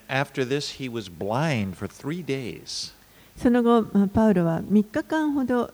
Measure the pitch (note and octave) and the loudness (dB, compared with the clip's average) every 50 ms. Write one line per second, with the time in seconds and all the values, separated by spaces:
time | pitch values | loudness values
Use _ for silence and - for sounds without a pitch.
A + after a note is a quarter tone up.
0 | - - C3+ C3 C#3+ C#3 - D3 C3 A#2+ C3+ D3 C#3+ - - - C#3 B2+ A#2 A#2 | -8 -4 -2 -2 -2 -2 -2 -4 -2 -2 -2 -4 -4 -6 -10 -10 -10 -8 -8 -8
1 | G#2 F#2 E2+ D#2 G2 G2 A2 B2+ D#3 E3 C#3+ A2+ G2+ F#2+ F2+ - G#2 F#2+ - - | -10 -10 -10 -8 -6 -2 -2 0 0 0 0 0 -2 -4 -6 -8 -10 -10 -10 -10
2 | - C3+ D#3+ F3+ E3+ C3+ C3+ C3+ C3 G2+ D#2+ - - - - - - - - _ | -10 -8 -8 -8 -6 -6 -6 -6 -6 -8 -10 -12 -14 -12 -12 -10 -12 -12 -14 _
3 | _ _ _ - - - - - - B3 A#3+ B3 A#3 A#3 A#3 A#3 G#3+ - - G3+ | _ _ _ -20 -20 -20 -12 -2 0 2 2 4 4 4 4 4 4 2 2 2
4 | G3+ F#3+ G3 A3+ A3 A3 G3+ F3+ E3+ E3 E3 E3 - - F#3+ G#3+ G#3 G#3 - D4+ | 2 2 4 4 4 4 4 4 2 2 0 -2 -2 2 2 2 2 2 -2 -6
5 | D#4+ - D#4+ D#4 D#4 D4+ C#4 C#4+ C4 A#3+ B3+ B3 A#3 - | -4 -2 -2 0 0 0 0 0 0 0 0 0 -2 -2